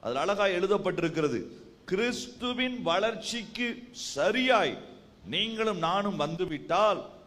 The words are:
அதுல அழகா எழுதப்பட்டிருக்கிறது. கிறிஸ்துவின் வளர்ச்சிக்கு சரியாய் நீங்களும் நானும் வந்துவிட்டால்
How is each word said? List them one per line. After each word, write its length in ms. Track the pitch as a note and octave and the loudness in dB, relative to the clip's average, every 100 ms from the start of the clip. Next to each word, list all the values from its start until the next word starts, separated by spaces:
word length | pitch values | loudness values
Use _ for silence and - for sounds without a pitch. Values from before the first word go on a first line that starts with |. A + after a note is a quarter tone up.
அதுல 200 | G#2+ B2+ | -2 -2
அழகா 260 | E3 G3+ G3+ | 0 2 2
எழுதப்பட்டிருக்கிறது. 960 | F3+ F#3+ G3+ G3 D#3+ E3 D#3+ D3+ A#2+ E2+ - - - | 2 2 2 2 0 0 2 0 0 -4 -12 -20 -20
கிறிஸ்துவின் 960 | - F#3+ A#3+ B3 - - B3 B3 B3+ B3 | -4 0 0 0 -8 -8 -6 -2 -2 -2
வளர்ச்சிக்கு 1000 | E3 E3+ A3 G#3+ - A#3+ G3 - A#3+ - - | 0 2 2 -2 -6 -6 -8 -4 -4 -4 -12
சரியாய் 840 | - - - E3 A3 B3+ A#3+ E3 G#2 - - - - | -12 -10 0 2 2 4 6 4 0 -10 -20 -20 -20
நீங்களும் 540 | F2 D#3 G#3+ A3 A3 F#3+ | -6 -4 -2 0 0 0
நானும் 380 | D#3+ F#3+ G3+ F3 | 0 2 0 0
வந்துவிட்டால் 960 | D3+ E3 F3+ D3+ D3 E3+ G#3+ F3 - - | -2 0 -2 -4 0 4 4 2 -4 -16